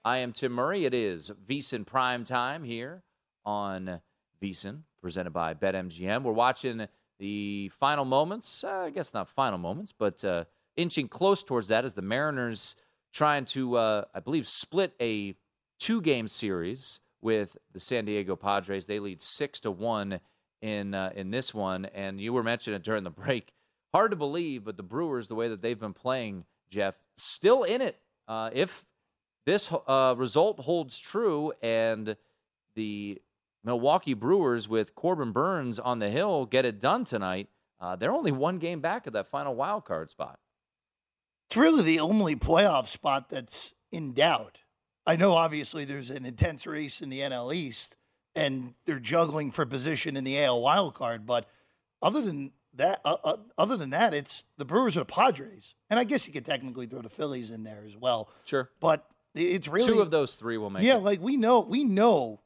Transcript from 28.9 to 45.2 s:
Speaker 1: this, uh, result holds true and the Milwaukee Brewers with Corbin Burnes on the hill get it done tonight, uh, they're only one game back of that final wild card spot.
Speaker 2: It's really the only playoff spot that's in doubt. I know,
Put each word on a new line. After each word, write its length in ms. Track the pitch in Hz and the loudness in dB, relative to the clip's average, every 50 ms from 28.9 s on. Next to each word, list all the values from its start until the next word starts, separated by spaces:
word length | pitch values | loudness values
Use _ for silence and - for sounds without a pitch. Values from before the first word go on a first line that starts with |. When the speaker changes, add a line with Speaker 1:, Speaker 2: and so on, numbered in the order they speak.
| _ _ _ _ _ _ _ _ _ _ _ | _ _ _ _ _ _ _ _ _ _ _
Speaker 1:
this, 260 | 147 185 208 - - 170 143 - | 2 2 2 2 0 -2 -4 0
uh, 280 | - 135 135 131 131 127 | 2 4 6 6 4 4
result 420 | 117 127 120 - 151 175 214 208 - | 2 0 2 4 4 4 4 2 -2
holds 380 | 127 147 175 170 156 127 - - | -2 -2 0 0 -2 -4 -10 -12
true 520 | - - - 208 233 202 160 147 151 156 - _ | -12 -6 -2 0 2 2 2 0 -2 -4 -6 _
and 540 | - 117 113 113 113 113 113 107 107 107 104 _ _ _ _ _ _ _ _ _ _ _ _ | -2 0 2 2 2 2 0 -2 -4 -6 -6 _ _ _ _ _ _ _ _ _ _ _ _
the 460 | 110 110 104 104 104 104 101 98 - _ _ _ _ _ _ _ _ - | -6 -6 -4 -4 -6 -8 -8 -10 -12 _ _ _ _ _ _ _ _ -4
Milwaukee 500 | 113 123 120 120 143 160 185 - 147 127 | -2 -2 2 4 4 4 4 2 -2 -2
Brewers 540 | 104 110 131 185 202 170 131 120 117 104 | -2 2 2 2 4 4 2 2 0 0
with 280 | 104 113 110 104 - _ | 0 0 0 0 -2 _
Corbin 360 | - - 175 185 156 135 117 | -2 0 0 0 0 -2 -2
Burnes 480 | 95 117 151 185 190 165 135 123 113 - | 0 0 0 0 0 -2 -4 -4 -6 -4
on 200 | 120 123 123 117 | -2 -2 -2 0
the 100 | 104 101 | -2 -2
hill 360 | 113 147 196 214 180 147 127 | 0 0 0 2 0 0 0
get 200 | 110 - 131 127 | 2 2 4 4
it 140 | 120 107 101 | 2 0 0
done 260 | 104 139 196 247 233 | 0 2 2 2 0
tonight, 420 | - 123 107 98 92 92 95 101 _ _ _ _ _ _ _ | -4 -4 -2 -2 -2 -2 -4 -6 _ _ _ _ _ _ _
uh, 160 | 92 90 92 | -8 -8 -4
they're 180 | 87 107 156 240 | -2 -2 0 0
only 180 | 330 302 160 | 0 0 0
one 280 | 139 131 143 170 185 180 | 0 2 0 0 0 -2
game 200 | 160 165 175 156 | -4 -4 -4 -2
back 260 | 135 165 202 240 - | -2 -2 -2 -2 -6
of 60 | 147 107 | -4 -4
that 140 | 107 196 | -4 -4
final 280 | - - 139 143 139 127 | -2 -6 -4 -4 -4 -2
wild 300 | 117 139 185 208 208 - | -2 -2 -2 -2 -4 -4
card 240 | - 92 80 80 78 | -4 -4 -4 -4 -8
spot. 300 | - - 76 67 67 _ _ _ _ _ _ _ _ _ _ _ _ _ _ _ _ _ _ _ _ _ _ | -8 -10 -10 -10 -10 _ _ _ _ _ _ _ _ _ _ _ _ _ _ _ _ _ _ _ _ _ _
Speaker 2:
It's 100 | _ - | _ 4
really 260 | 220 285 330 320 285 180 | 6 6 8 8 6 6
the 160 | 160 160 165 | 6 4 4
only 360 | 156 170 208 214 196 160 151 | 4 4 4 4 4 2 0
playoff 520 | 123 - 143 165 170 208 202 156 135 120 | 0 2 4 6 6 6 6 4 2 0
spot 420 | - - - - 151 135 139 - _ | -2 -10 -4 0 0 0 0 -2 _
that's 440 | - 135 123 - - - - - _ _ _ _ | -10 -10 -10 -10 -14 -14 -14 -16 _ _ _ _
in 220 | - 170 156 135 120 | -8 -8 -6 -2 2
doubt. 460 | 131 147 170 151 113 110 - _ - _ _ _ _ _ _ _ _ _ | 4 4 6 4 2 -2 -8 _ -20 _ _ _ _ _ _ _ _ _
I 100 | - 165 | 2 4
know, 180 | 165 | 6